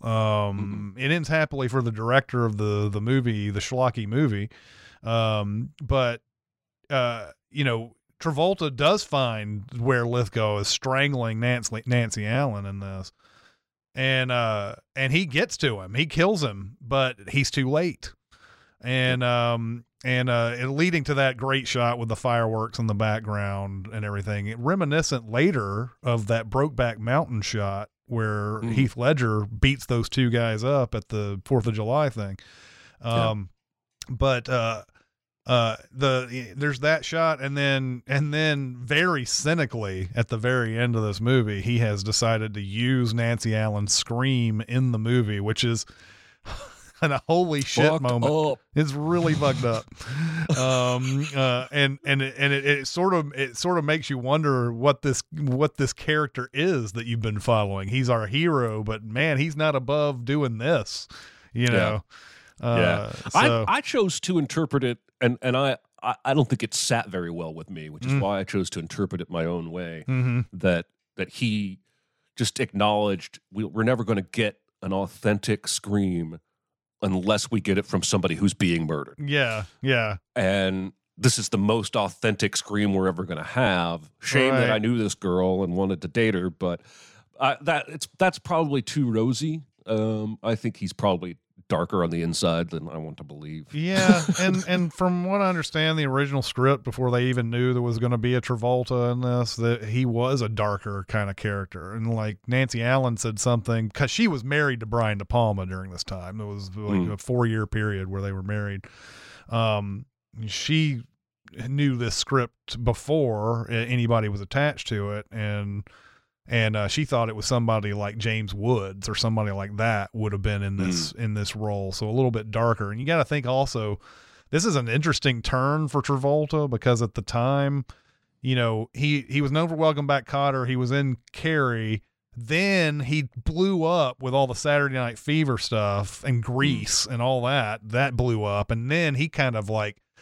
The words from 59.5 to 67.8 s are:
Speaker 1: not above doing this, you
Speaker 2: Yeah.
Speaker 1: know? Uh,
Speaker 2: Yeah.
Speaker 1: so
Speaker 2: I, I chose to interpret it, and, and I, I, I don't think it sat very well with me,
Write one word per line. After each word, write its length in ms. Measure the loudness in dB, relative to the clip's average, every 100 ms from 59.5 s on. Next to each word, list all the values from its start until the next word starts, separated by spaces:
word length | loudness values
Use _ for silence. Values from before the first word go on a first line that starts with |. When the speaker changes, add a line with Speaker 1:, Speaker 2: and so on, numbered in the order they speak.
| 0
Speaker 1:
not 180 | 0 0
above 480 | 0 0 0 -2
doing 360 | -2 0 0 -2
this, 480 | 0 0 0 -8 -12 -18 -20 -20 -8
you 120 | 0 4
Speaker 2:
Yeah. 60 |
Speaker 1:
know? 320 | 4 2 0 -8 -18 -20 -20 -20 -8
Uh, 160 | 0 4
Speaker 2:
Yeah. 500 | 4 2 -2 -8 0
Speaker 1:
so 340 | 4 6 4 2
Speaker 2:
I, 100 | 0
I 40 |
chose 380 | 0 0 0 0
to 160 | 0 0
interpret 460 | 0 0 0 2
it, 160 | 0 -2 _ 0
and, 180 | 2 2
and 160 | 0 2
I, 200 | 2 -2 _ _
I, 140 | -4 -2
I 100 | 2 2
don't 120 | 2
think 160 | 0
it 100 | -2 -4
sat 340 | 0 0 0
very 220 | -6 -6
well 220 | -6 -8
with 160 | -10 -12
me, 200 | -14